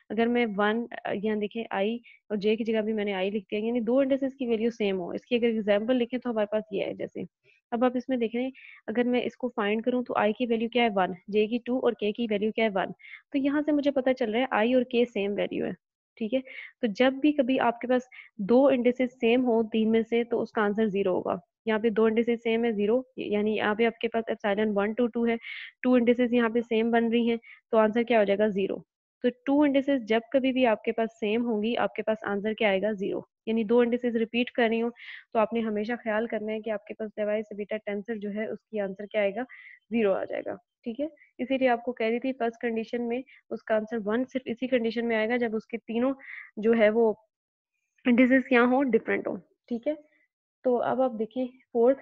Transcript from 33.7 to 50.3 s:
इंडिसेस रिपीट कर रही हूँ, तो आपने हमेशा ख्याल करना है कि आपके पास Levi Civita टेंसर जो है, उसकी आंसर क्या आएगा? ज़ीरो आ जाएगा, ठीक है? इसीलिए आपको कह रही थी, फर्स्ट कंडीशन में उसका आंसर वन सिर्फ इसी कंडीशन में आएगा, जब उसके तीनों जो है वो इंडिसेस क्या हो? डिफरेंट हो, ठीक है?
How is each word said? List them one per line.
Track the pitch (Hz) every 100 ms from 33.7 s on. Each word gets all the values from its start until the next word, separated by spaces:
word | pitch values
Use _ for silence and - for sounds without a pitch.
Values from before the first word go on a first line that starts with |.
| 233
इंडिसेस | 240 240 247
रिपीट | 226 226 233 240
कर | - 233
रही | 226
हूँ, | 233 233 - - -
तो | 233
आपने | 214 233
हमेशा | 226 208 214 240
ख्याल | 226 214 226
करना | 220 214
है | 220
कि | 214
आपके | 208 -
पास | 214 220 214
Levi | 208 214
Civita | 214 202 208 214 -
टेंसर | 202 196 220
जो | 208
है, | 208 220
उसकी | 214 _ 220
आंसर | 196 190 208
क्या | 214
आएगा? | 202 196 262 - - - _
ज़ीरो | 233 208
आ | 185
जाएगा, | - - - 196 _ _
ठीक | - 226
है? | 302 - _ -
इसीलिए | 254 269 254
आपको | 240 240
कह | 233 220
रही | 240
थी, | 262
फर्स्ट | 262 233 233
कंडीशन | 240 226 220 240
में | 233 240 262 - _
उसका | 220 - 220
आंसर | 214 233
वन | 202 226
सिर्फ | 254 254 226
इसी | 233 254
कंडीशन | 254 226 226
में | 233 226
आएगा, | 220 247
जब | 240
उसके | 214 - 233
तीनों | - 226 254 269 - - - -
जो | 214
है | 233 214
वो | 220 226 208 _ _ _ _ _ _ _ _ -
इंडिसेस | 233 254 262 247
क्या | 247
हो? | 240 254
डिफरेंट | 285 220 - 202 -
हो, | 202 - _ _
ठीक | 240 262
है? | 302 - _ _